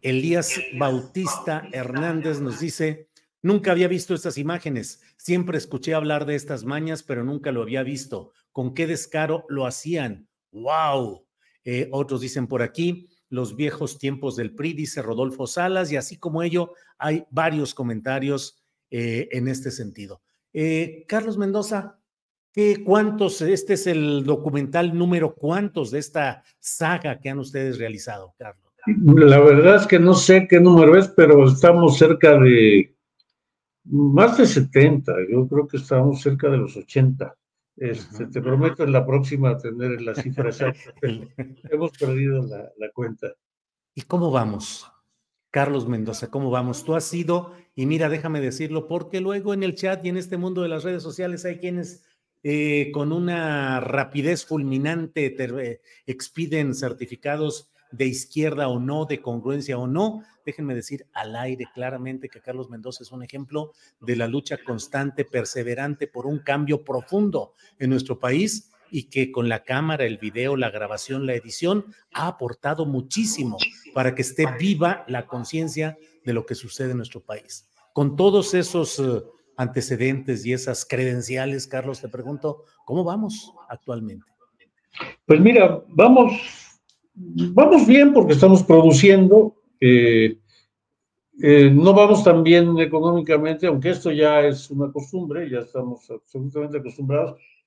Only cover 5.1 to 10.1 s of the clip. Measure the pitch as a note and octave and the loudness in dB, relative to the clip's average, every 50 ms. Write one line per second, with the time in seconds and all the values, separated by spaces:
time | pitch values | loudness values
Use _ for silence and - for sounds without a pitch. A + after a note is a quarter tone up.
5.1 | _ _ - - F3+ F3+ F3 F3+ E3+ D#3 - - - B2+ - - D#3+ D#3 D3+ D3+ | _ _ -6 -4 -4 -4 -4 -4 -6 -8 -8 -8 -14 -10 -8 -6 -6 -4 -4 -4
6.1 | D3+ D3 D3 D3 D3 C#3 C#3+ D3 D3 A#2+ G#2+ B2 C#3+ D3+ D#3 D#3+ D#3+ D#3 - _ | -4 -4 -4 -6 -8 -8 -8 -10 -12 -10 -8 -8 -8 -8 -8 -10 -10 -12 -10 _
7.1 | C#3 A#2+ A#2+ C3 D3 C#3+ C#3+ D3 C3 A#2+ A2+ A2 B2 C3+ C3 B2+ C#3+ B2+ C3 - | -10 -8 -8 -8 -8 -8 -8 -8 -6 -6 -8 -6 -6 -8 -6 -8 -10 -12 -12 -12
8.1 | B2 G2 F2 _ _ _ _ _ _ - B2 B2+ B2+ D#3+ E3 D#3+ E3 D3+ - - | -14 -14 -14 _ _ _ _ _ _ -10 -10 -8 -6 -6 -6 -6 -6 -8 -10 -8
9.1 | - D#3 D#3 D#3 D#3 E3+ E3 - C#3+ C#3 C3 B2 A#2+ - - D3+ E3+ E3 C#3 A#2 | -6 -6 -4 -4 -6 -8 -8 -10 -8 -8 -8 -8 -8 -10 -10 -8 -8 -6 -6 -8